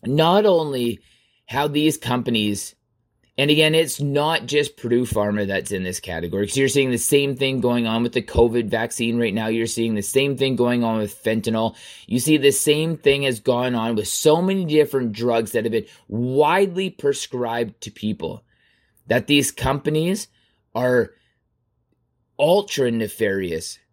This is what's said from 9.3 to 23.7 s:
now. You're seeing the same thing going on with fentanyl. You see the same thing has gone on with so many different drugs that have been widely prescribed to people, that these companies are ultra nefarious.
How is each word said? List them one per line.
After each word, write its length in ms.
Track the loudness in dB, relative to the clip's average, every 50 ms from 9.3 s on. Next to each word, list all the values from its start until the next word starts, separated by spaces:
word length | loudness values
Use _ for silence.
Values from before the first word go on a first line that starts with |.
| -2
now. 140 | -2 -4 -2
You're 200 | -2 -2 -2 -4
seeing 260 | -2 -2 -2 -2 -2
the 80 | -4
same 340 | -4 -2 0 0 0 0 0
thing 200 | -2 -2 -2 0
going 280 | 0 0 0 2 0 0
on 140 | 0 0 -2
with 240 | -4 -4 -6 -6 -4
fentanyl. 520 | -2 -2 -2 -2 -2 -2 0 -2 -2 -4 -6 -20 -20 -20 -20 -10 -4
You 100 | -4 -2
see 180 | 2 2 2 6
the 140 | 6 4
same 460 | 4 4 2 2 2 2 2 -2 -4 0
thing 260 | _ 2 2 2 0
has 160 | -2 -4 -2
gone 360 | _ 0 0 0 0 0 -2
on 200 | -2 -2 -2 -2
with 120 | -2 -4 -4
so 340 | -6 2 4 4 4 4
many 240 | 2 0 0 -2 -2
different 460 | 0 4 2 2 4 2 -2 -2 -2
drugs 400 | -4 -2 -2 0 0 0 0 0
that 140 | -2 -2 -2
have 60 | 0
been 140 | -2 -2 -4 -6 -16 _ _ _
widely 840 | -6 -4 -4 -2 2 2 2 4 4 2 2 0 0 -4 -6 -6
prescribed 920 | -6 _ -2 -2 -2 -2 -6 -10 -6 -6 -4 -4 -2 -4 -4 -4 -6 _
to 100 | -18 -18
people, 520 | -14 -8 -6 -6 -6 -4 -8 -10 -10 -12 _ _ _ _ _ _ _ _ _ _ _ _ _ 0
that 200 | 0 0 2 2
these 240 | 2 2 2 0
companies 760 | -6 -4 -2 -2 -2 -2 -2 -2 -2 0 0 0 -2 -4 -6 _ _ _ _ _ _ _ _ _ _
are 380 | -2 0 2 2 2 2 0 _ _ _ _ _ _ _ _ _ _ _ _ _ _ _ _ _ _ _ _ _ _ _ _ _ _
ultra 520 | 2 4 4 4 2 -2 -2 0 0 0
nefarious. 880 | 0 0 -4 -4 -2 -2 0 0 0 0 -2 -4 -4 -6 -8 -10